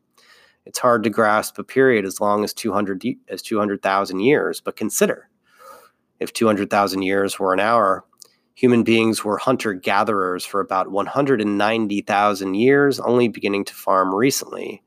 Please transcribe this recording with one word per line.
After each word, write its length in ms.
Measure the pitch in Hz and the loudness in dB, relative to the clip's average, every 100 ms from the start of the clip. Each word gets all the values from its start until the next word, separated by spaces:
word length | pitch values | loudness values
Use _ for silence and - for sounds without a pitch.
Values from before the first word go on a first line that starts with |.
| _ _ _ _ _ _ - | _ _ _ _ _ _ -14
It's 140 | - | -2
hard 240 | 127 117 | 2 2
to 80 | 110 | 0
grasp 480 | 101 107 107 - - | 2 2 2 -2 -8
a 40 | |
period 400 | 98 131 135 113 | -4 2 4 4
as 160 | 95 - | 0 -2
long 240 | 104 104 | 0 0
as 80 | 104 | -2
two 220 | - 113 | -4 -4
hundred, 300 | 98 98 95 120 - - | -2 -2 -4 -6 -8 -10
as 140 | 98 | -12
two 160 | - 107 | -4 -2
hundred 240 | 104 98 | -2 -2
thousand 380 | 98 98 92 92 | 0 0 -2 0
years, 400 | 117 143 87 80 | 2 2 2 -4
but 160 | - - | -8 -8
consider, 520 | 107 - 202 - - _ _ _ - - _ _ _ - | -6 0 0 -2 -12 _ _ _ -20 -20 _ _ _ -12
if 140 | 92 | -10
two 140 | - 113 | 0 0
hundred 240 | 101 98 | 2 0
thousand 320 | 104 101 95 | 0 0 0
years 340 | 95 98 98 - | -2 0 -2 -2
were 160 | 95 | 0
an 60 | 92 | 2
hour, 440 | 104 117 101 92 - _ - _ _ - | 2 2 2 0 -6 _ -20 _ _ 0
human 240 | 123 120 | 4 4
beings 420 | 110 113 113 104 | 4 2 2 0
were 140 | 107 101 | -2 -2
hunter-gatherers 1080 | - 131 110 92 107 101 107 101 90 90 | 0 -2 -2 -4 -2 0 0 0 -2 -4
for 160 | - 101 | -6 -4
about 300 | 92 95 92 | -2 -2 -2
one 160 | 98 98 | -4 -4
hundred 360 | 135 143 120 | -2 0 0
and 180 | 104 101 | 0 0
ninety 420 | 104 113 107 101 | 0 0 -2 -4
thousand 540 | - 101 104 98 98 95 | -2 2 2 0 -2 2
years, 440 | 123 139 143 120 | 4 4 4 0
only 280 | 113 123 120 | 0 2 2
beginning 380 | - 104 101 95 | 0 -2 -2 -4
to 100 | - | -6
farm 400 | - 95 95 98 | 0 2 2 2
recently, 640 | 131 - - 92 92 - | 0 0 -6 -10 -12 -14